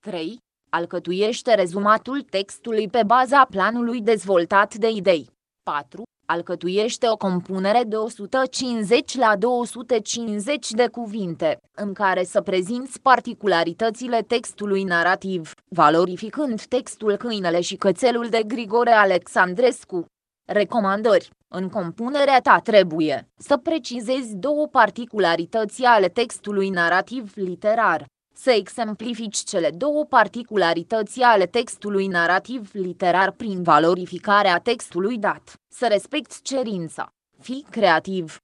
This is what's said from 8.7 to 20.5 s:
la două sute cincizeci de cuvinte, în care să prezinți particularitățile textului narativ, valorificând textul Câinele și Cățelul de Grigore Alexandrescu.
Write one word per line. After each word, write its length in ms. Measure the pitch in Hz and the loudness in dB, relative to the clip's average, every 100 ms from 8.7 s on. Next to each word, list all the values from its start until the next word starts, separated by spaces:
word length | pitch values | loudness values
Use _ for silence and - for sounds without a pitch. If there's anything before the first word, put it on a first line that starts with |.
| 233 202 240 294 254 | -4 2 0 0 0
la 200 | 233 202 | 2 2
două 300 | 226 247 240 | 0 -2 -4
sute 340 | 233 254 233 | -10 -4 -4
cincizeci 720 | 214 233 233 208 202 294 - | -2 -8 -6 -6 -4 -4 -4
de 160 | 220 240 | -2 -2
cuvinte, 680 | 233 233 220 185 165 160 - _ - | -2 -10 -8 -8 -2 -2 -4 _ -10
în 180 | 208 | -10
care 300 | 190 202 185 | -2 0 0
să 180 | 180 214 | 0 -2
prezinți 600 | 185 185 180 240 262 - | -2 -2 -2 -6 -10 -4
particularitățile 1200 | 269 240 240 - 208 170 165 170 226 220 254 233 | 2 2 2 -6 0 0 0 -2 -4 -4 -4 -2
textului 640 | 214 240 233 - 208 196 | -2 -4 -4 -10 -4 -2
narativ, 680 | 190 175 170 190 190 185 156 - _ | 0 0 2 0 -2 -6 -8 -18 _
valorificând 960 | 170 151 160 185 180 220 - 294 220 - | 4 4 6 2 -2 -10 -6 -4 -4 -4
textul 500 | 254 - - 214 202 | -4 -4 -6 -2 -2
Câinele 460 | 240 214 180 170 | -4 -4 0 0
și 140 | 170 190 | -2 -2
Cățelul 540 | 202 185 254 233 233 | -2 2 0 0 0
de 140 | 226 | -2
Grigore 480 | 214 240 220 226 240 | -2 -6 -2 0 4
Alexandrescu. 1120 | 220 202 180 - 233 180 180 254 254 - 180 165 _ _ _ - | 6 6 4 0 2 2 4 0 0 -8 -8 -8 _ _ _ -4